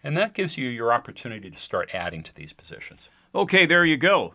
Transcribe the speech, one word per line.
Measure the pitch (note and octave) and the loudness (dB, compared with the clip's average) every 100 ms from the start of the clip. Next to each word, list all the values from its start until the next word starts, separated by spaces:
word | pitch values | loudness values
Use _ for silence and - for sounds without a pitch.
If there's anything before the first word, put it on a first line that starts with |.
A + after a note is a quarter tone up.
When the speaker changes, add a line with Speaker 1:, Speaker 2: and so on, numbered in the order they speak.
Speaker 1:
and | C#3+ D#3 | -4 -2
that | A3 | -2
gives | G#3+ F#3 - | -2 -4 -4
you | B2+ | -6
your | A#2+ A2+ | -2 2
opportunity | A#2 - - A#2+ A2 F#2+ | 2 0 -12 -12 -12 -14
to | D#2+ | -16
start | - F#2 F2 | -6 -4 -4
adding | F#2 F2 E2 | -6 -6 -8
to | D#2+ | -12
these | - D#2 | -16 -20
positions. | - - - - - - _ _ - | -20 -20 -18 -18 -20 -20 _ _ -2
Speaker 2:
Okay, | G3 F#3 E3+ | 2 4 6
there | F3 E3+ | 6 4
you | D3 | 4
go. | E3+ F#3+ F2+ | 4 2 0